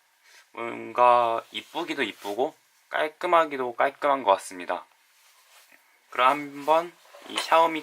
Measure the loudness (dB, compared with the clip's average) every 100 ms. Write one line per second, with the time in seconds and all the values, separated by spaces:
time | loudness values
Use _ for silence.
0 | _ _ _ -20 _ -12 -10 -10 -6 4
1 | 6 6 4 -2 -6 -12 -12 -10 -8 -6
2 | -6 -6 -8 -4 -4 -6 _ _ _ -6
3 | -6 -6 0 2 2 -2 -6 -2 -2 0
4 | -2 0 2 2 0 -12 -8 -8 -8 _
5 | _ _ _ _ _ _ _ _ _ _
6 | _ 2 2 2 -2 -6 0 2 0 -8
7 | _ -20 -12 -8 2 4 4 0